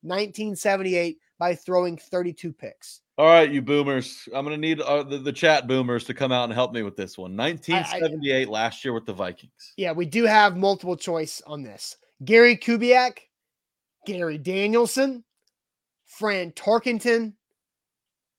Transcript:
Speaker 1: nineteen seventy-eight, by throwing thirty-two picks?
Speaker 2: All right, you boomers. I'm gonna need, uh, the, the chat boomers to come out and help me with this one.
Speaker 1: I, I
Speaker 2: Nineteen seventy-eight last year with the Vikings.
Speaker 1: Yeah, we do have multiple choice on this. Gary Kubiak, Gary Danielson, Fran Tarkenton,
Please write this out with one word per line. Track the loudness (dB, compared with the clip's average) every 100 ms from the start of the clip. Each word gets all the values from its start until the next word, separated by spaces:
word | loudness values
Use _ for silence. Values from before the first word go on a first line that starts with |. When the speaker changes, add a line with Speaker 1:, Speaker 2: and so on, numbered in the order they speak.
Speaker 1:
nineteen | -8 -6 -6 -6 -8 -4
seventy-eight, | -2 0 0 -2 -2 -6 _ _
by | -4 -4
throwing | -2 0 0 -4
thirty-two | -8 -6 -6 -8 -12
picks? | -12 -16 -18 -20 -20 _ 2
Speaker 2:
All | 8
right, | 8 8
you | 2
boomers. | 0 0 2 -2 -4 -10 -10
I'm | -8 -6
gonna | -4
need, | -2 -2
uh, | 0 -2
the, | -2 -6
the | -6
chat | 0 4 4 2
boomers | 0 0 -2 -4
to |
come | -4 -2
out | 0 -2
and |
help | -2 -2
me | -2
with | -8 -8
this | -10 -12
one. | -12 -6
Speaker 1:
I, |
I | -4
Speaker 2:
Nineteen | -4 -4 -4 -2
seventy-eight | -4 -4 -4 -2 0 -2
last | -2 -4 -4
year | -6
with | -6 -6
the |
Vikings. | -8 -8 -8 -18 _ -20 -8
Speaker 1:
Yeah, | -6
we | -4 -4
do | 0 4
have | 6 6 4
multiple | 0 0 -4 -6
choice | -4 -6 -6 -10 -14
on | -14
this. | -14 -16 -18 -18 _ _
Gary | 4 6 8 4
Kubiak, | 0 0 4 4 4 -4 _ _ _ _ _ _ _ _ -10
Gary | -6 -6 -6
Danielson, | -6 -2 0 2 2 0 -2 -4 -16 _ _ _ _ _ _ _ _
Fran | -8 -4 -4 -6
Tarkenton, | -6 0 0 0 -2 0 0 0 -10 _ _ _ _ _ _ _ _ _